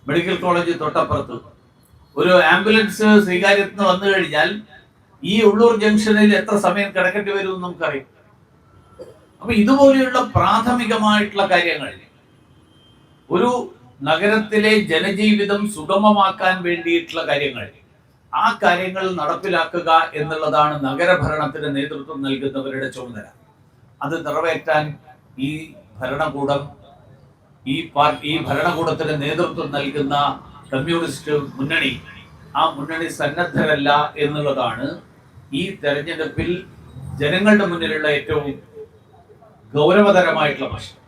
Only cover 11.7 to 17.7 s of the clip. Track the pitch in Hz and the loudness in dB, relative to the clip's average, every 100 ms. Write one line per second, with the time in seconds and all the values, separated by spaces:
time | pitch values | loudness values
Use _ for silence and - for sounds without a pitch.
11.7 | 147 135 - - _ _ _ _ _ _ | -4 -8 -12 -20 _ _ _ _ _ _
12.7 | _ _ _ _ _ _ 175 233 247 - | _ _ _ _ _ _ 0 0 0 -6
13.7 | - - _ 139 160 208 214 214 214 214 | -16 -20 _ -2 0 2 0 0 0 4
14.7 | 214 156 160 190 190 214 208 196 202 208 | 2 2 0 0 0 2 2 2 0 -2
15.7 | 156 151 190 214 208 190 - 185 185 175 | -6 -2 2 4 4 2 2 -2 0 -2
16.7 | 170 165 170 170 165 160 143 139 123 104 | -4 0 -2 -2 -8 -4 -2 -2 -6 -14